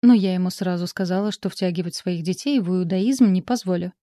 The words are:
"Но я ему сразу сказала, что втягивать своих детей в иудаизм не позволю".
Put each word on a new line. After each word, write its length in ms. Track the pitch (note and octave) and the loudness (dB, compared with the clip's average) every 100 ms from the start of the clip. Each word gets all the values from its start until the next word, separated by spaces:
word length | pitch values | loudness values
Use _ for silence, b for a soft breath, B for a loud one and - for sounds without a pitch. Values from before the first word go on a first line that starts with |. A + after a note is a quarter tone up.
"Но 120 | A#3+ | 8
я 200 | A#3+ F#3+ | 6 4
ему 160 | F#3 F3+ | 0 -2
сразу 380 | - F#3 F3 F3 | -2 -4 -2 -4
сказала, 440 | - F#3 F#3 G#3 | -4 -2 0 -2
что 180 | G3+ G3 | -4 -6
втягивать 460 | - F#3 F3 E3+ - | -2 -4 -2 -4 -6
своих 280 | - F3 | -6 -4
детей 360 | E3 F3+ - C#4+ | -4 -4 0 0
в 100 | F3 | 2
иудаизм 640 | F#3 F3 F#3 G#3 C4 A#3 | 0 0 0 0 2 2
не 100 | F#3 | 2
позволю". 520 | - A#3+ - F3+ F3 - | 0 -4 -2 -4 -4 -10